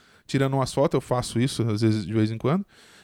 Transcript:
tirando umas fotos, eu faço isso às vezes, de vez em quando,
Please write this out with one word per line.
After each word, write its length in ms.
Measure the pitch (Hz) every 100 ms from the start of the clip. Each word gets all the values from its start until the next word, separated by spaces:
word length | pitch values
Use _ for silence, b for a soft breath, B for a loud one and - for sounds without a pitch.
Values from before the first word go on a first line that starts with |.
| b b _
tirando 260 | 139 135
umas 180 | 135 131
fotos, 220 | - 151
eu 60 | 139
faço 400 | - 123 - 117
isso 220 | 131 -
às 180 | 117 104
vezes, 240 | 113 107 87
de 60 |
vez 180 | 110 110
em 60 | 113
quando, 260 | - 175 202 b b b